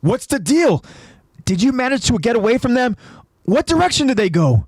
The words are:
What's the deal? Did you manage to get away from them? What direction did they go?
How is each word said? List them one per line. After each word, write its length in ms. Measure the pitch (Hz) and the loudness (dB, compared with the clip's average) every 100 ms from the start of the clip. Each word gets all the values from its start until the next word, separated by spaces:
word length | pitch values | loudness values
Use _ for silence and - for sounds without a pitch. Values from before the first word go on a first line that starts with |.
What's 260 | 147 247 - | -2 -2 -4
the 120 | 277 | -6
deal? 460 | 165 294 330 165 - - - - _ _ | 0 2 2 0 -4 -20 -20 -20 _ _
Did 180 | - 180 | -6 0
you 100 | 233 | 0
manage 340 | 254 254 269 - | 0 -2 -2 -2
to 120 | 240 | -2
get 180 | 165 233 | 0 0
away 220 | 208 247 | 0 0
from 160 | 262 | 0
them? 220 | 240 247 208 - - - _ | 0 0 -4 -12 -20 -20 _
What 220 | - 226 330 | -2 -2 0
direction 400 | 330 359 - 285 | 0 0 0 0
did 100 | 226 | 0
they 140 | 202 | 0
go? 360 | 165 156 120 | 2 2 2